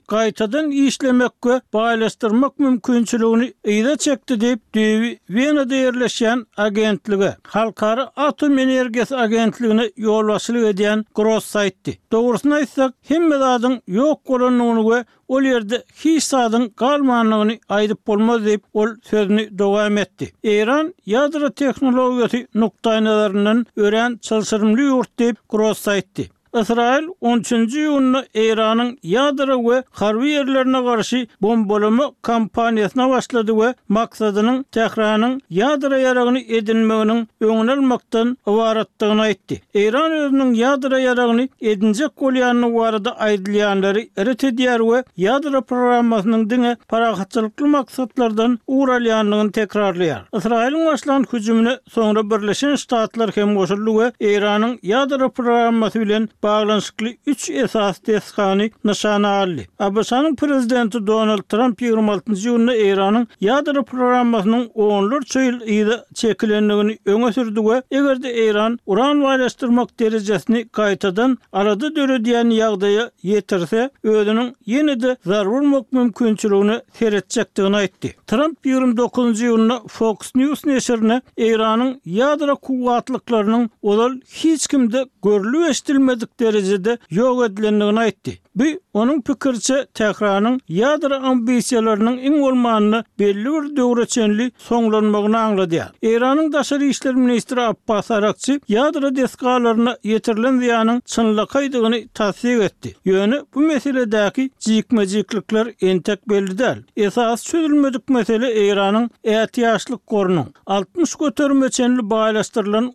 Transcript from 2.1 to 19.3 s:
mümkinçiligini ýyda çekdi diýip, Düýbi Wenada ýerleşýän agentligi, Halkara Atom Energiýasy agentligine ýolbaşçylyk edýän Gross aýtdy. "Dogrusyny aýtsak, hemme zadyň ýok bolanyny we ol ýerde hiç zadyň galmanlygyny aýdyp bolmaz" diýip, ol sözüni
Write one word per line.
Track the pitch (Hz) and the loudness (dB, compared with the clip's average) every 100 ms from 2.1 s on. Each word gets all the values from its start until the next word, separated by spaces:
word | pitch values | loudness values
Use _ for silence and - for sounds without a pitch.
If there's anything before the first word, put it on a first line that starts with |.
| - 226 226 269 - | -2 0 0 0 0
mümkinçiligini | 277 254 - 240 220 240 226 226 240 - - | 0 0 0 0 0 0 2 2 0 -4 -2
ýyda | 208 233 302 | 0 0 0
çekdi | 302 269 - | -2 -4 -4
diýip, | 240 240 247 - | -2 0 -2 -4
Düýbi | 214 214 220 233 220 - | -2 0 0 -2 -6 -6
Wenada | 196 285 302 262 269 | -2 0 0 0 0
ýerleşýän | 254 247 247 - 220 247 220 - | 0 0 -4 0 0 0 -4 -4
agentligi, | 208 202 214 202 - 196 196 - - | -2 0 0 -2 -2 -2 0 -4 -6
Halkara | 202 226 - 214 226 262 - | -4 -4 -2 -2 -2 -4 -4
Atom | 294 - 294 277 | -4 0 0 2
Energiýasy | 262 262 254 233 220 262 | 2 0 0 -2 -2 -2
agentligine | 226 226 226 - 240 214 233 - | 0 2 0 0 0 0 0 -2
ýolbaşçylyk | 214 214 214 208 - 233 214 | 0 0 0 -2 -2 0 0
edýän | 190 208 214 214 - | 0 0 -2 -4 -2
Gross | 214 220 - 208 | 0 0 -2 -2
aýtdy. | 202 - - 117 _ | -2 -4 -10 -12 _
"Dogrusyny | 226 240 220 285 | 0 0 0 0
aýtsak, | 294 269 - 262 - - | 0 -2 -2 -2 -4 -4
hemme | 311 339 277 | 0 2 2
zadyň | 269 247 240 262 - | 2 2 0 -2 -4
ýok | 185 294 294 - | 0 0 0 -2
bolanyny | 254 247 247 240 226 220 | 0 2 2 2 2 2
we | 240 226 _ - | 0 -2 _ -4
ol | 262 | 0
ýerde | 269 240 202 240 - - | 2 0 -2 -6 -8 -4
hiç | 302 320 | 0 0
zadyň | - 269 233 226 240 - | 0 0 2 0 -2 -2
galmanlygyny | 240 294 269 240 220 220 214 226 - | 0 2 2 2 2 2 0 -2 -4
aýdyp | 202 208 214 - | -2 0 -2 -2
bolmaz" | 208 220 233 214 | 0 2 2 0
diýip, | 208 - | -2 -2
ol | 214 220 220 - | -2 -2 -4 -4
sözüni | 214 196 | -2 2